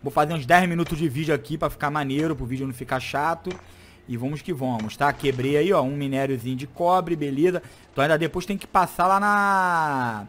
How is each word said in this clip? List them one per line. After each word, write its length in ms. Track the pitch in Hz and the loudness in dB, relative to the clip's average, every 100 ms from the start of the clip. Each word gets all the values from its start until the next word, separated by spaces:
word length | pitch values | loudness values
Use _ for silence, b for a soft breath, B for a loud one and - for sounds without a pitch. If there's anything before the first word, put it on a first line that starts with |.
Vou 80 | 139 | -2
fazer 220 | 151 151 | 0 0
uns 140 | 165 127 | 0 4
dez 200 | 175 180 | 4 4
minutos 300 | 170 165 156 | 0 -2 0
de 120 | 160 | -2
vídeo 240 | 127 160 | -2 0
aqui 240 | 147 - 143 | -2 -2 -4
pra 100 | 156 | -4
ficar 220 | - 147 | -2 -4
maneiro, 440 | 151 139 135 160 | -2 -2 -2 -2
pro 120 | 147 127 | -2 -4
vídeo 200 | 131 135 | -6 -6
não 60 | |
ficar 280 | 127 123 131 | -8 -6 -4
chato. 500 | - 139 151 165 185 180 B B B B - | -2 -2 -2 -2 -6 -10 B B B B -10
E 80 | 117 | -6
vamos 240 | 131 147 | -4 -6
que 120 | - | -6
vamos, 440 | 156 131 117 107 - | -4 -2 -4 -6 0
tá? 160 | 143 | 0
Quebrei 460 | 135 143 123 131 147 | 2 -2 0 2 2
aí, 140 | 165 | 4
ó, 100 | 185 | 2
um 120 | 131 | 2
minériozinho 640 | 143 139 135 139 131 117 131 | -2 -2 -2 -2 -2 -4 -6
de 100 | 143 | -8
cobre, 480 | - 175 185 170 | -2 2 2 2
beleza? 480 | 165 143 135 175 180 B B B | -4 -2 2 2 2 B B B
Então 100 | - | 0
ainda 140 | 143 156 | 2 4
depois 300 | 165 185 - | 2 -4 -6
tem 100 | 196 | -8
que 100 | - | 0
passar 400 | 196 175 - 180 | 2 2 2 4
lá 140 | 196 | 4
na 1040 | 208 208 202 196 180 170 156 139 120 110 | 4 4 4 4 2 2 0 0 -2 -4